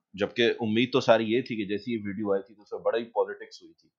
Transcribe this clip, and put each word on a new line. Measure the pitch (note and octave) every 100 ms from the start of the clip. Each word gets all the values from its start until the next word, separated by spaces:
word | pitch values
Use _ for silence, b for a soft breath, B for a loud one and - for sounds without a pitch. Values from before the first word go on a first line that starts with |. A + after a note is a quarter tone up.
| _ F#2
जबकि | G2 - A#2
उम्मीद | - A2 A2 B2+
तो | C3
सारी | B2 A2+
ये | A2+ A#2+
थी | C3 A2
कि | G2
जैसे | G2+ A#2+
ये | A#2
वीडियो | G2+ G2 G#2
आई | G2
थी | -
तो | G#2
उसमें | G2+ G#2+
बड़ा | G2+ A2+
ही |
politics | A#2 G#2 G2 G#2 A2 -
हुई | E2
थी, | _ _